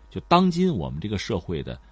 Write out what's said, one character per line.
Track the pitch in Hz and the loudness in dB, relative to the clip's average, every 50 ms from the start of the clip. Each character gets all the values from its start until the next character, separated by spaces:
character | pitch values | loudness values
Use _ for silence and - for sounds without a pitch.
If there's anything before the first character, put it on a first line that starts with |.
| - - | -20 -12
就 | - 185 | -12 -12
当 | - - 175 175 190 185 | 0 4 4 6 6 4
今 | 165 170 185 185 160 | 4 2 2 2 2
我 | 98 73 64 | 0 -4 -4
们 | 65 76 | -6 -6
这 | 82 104 | -6 -4
个 | 107 98 | -4 -4
社 | - - 117 87 | -2 -2 -2 -4
会 | - - 90 76 | -2 -4 -6 -6
的 | 67 - 60 - - - | -6 -8 -10 -12 -14 -20